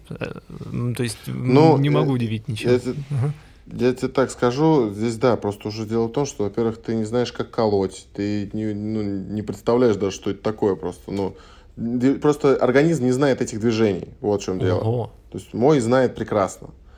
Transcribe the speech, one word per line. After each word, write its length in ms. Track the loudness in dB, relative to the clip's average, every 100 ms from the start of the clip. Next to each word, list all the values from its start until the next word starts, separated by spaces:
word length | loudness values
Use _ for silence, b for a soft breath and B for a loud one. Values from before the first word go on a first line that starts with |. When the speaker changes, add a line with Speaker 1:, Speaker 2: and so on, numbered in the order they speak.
| -16
Speaker 1:
Э, 280 | -10 -10 -10 -14 -14 -10
ну, 240 | -6 -4
то 80 | -4
есть, 240 | -6 -8 -10
м, 260 | -6 2
Speaker 2:
Ну, 240 | 6 6 6
Speaker 1:
не 100 | 4
могу 220 | 2 2
Speaker 2:
э, 40 |
Speaker 1:
удивить 320 | 0 -2 -4 -6
ничем. 240 | -4 2
Speaker 2:
я 60 | 2
те-, 160 | 0 -6 -6
Speaker 1:
Ага. 220 | -4 -2 -4 B B -14
Speaker 2:
я 260 | -2 0
тебе 140 | 0 -2
так 220 | 0 -2
скажу, 600 | 0 0 2 4 4 2
здесь, 240 | 0 -4 0
да, 200 | 2 2
просто 320 | 0 -4 -6
уже 180 | -6 -2
дело 220 | -2 0
в 40 |
том, 140 | -2 -4
что, 180 | -2
во-первых, 320 | -4 0 -2 -2
ты 120 | -4
не 100 | -4
знаешь, 280 | -2 -2 -2
как 180 | -4 -6
колоть, 560 | 0 2 2 0 -4 -12
ты 380 | -6 -4 -2 -4
не, 220 | -6 -6
ну, 280 | -4 -4 -4
не 380 | -4 -6 -6 -6
представляешь 560 | -6 -6 0 4 4 2
даже, 180 | -2
что 160 | -4 -6
это 120 | -4
такое 320 | -4 -2 0
просто, 360 | 0 -4 -10 -8
ну, 240 | -4 -4 B B B B -8
д-, 400 | -4 0 2 2
просто 380 | 2 2 4 4
организм 480 | 4 4 4 2
не 80 | 2
знает 280 | 2 2 2
этих 200 | -2 -2
движений, 480 | 0 2 2 0 -6 -6
вот 220 | -2 -2
в 20 |
чём 140 | -2 -2
дело. 220 | 0 0
Speaker 1:
Ого. 300 | 0 -2 -4 -12 -14
Speaker 2:
То 60 | -14
есть 160 | -8
мой 260 | 2 4 4
знает 340 | 4 4 2
прекрасно, 540 | 0 -2 0 0 -4 -18 -20 b